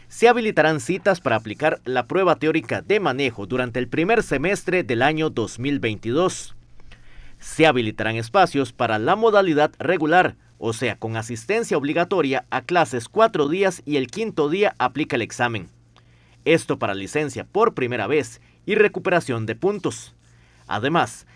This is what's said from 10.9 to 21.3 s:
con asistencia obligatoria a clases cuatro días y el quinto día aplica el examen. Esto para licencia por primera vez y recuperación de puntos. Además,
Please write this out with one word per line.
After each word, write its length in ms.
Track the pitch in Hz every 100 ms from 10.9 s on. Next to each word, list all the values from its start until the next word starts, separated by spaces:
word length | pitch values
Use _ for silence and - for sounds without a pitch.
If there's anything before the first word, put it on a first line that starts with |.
| 98
con 200 | 113 113
asistencia 640 | 113 117 - 214 233 170
obligatoria 680 | 143 156 175 190 143 131 -
a 100 | 127
clases 480 | - 175 160 123 113
cuatro 380 | 202 220 185 143
días 340 | 180 196 180 -
y 100 | 147
el 100 | 127
quinto 440 | - 220 180 147
día 260 | 180 202 -
aplica 380 | 123 127 151 131
el 80 |
examen. 440 | 104 - 120 113 85 _ _ _ _ _ _ _ -
Esto 320 | 160 - 139
para 160 | 113
licencia 500 | 98 98 147 151 113
por 300 | 90 190 233
primera 320 | - 123 120 101
vez 340 | 147 117 - _ _ -
y 80 | 214
recuperación 720 | 202 190 185 175 - 117 110
de 80 | 113
puntos. 560 | 180 208 160 - - _ _ _ _ _ -
Además, 600 | 104 123 165 117 - -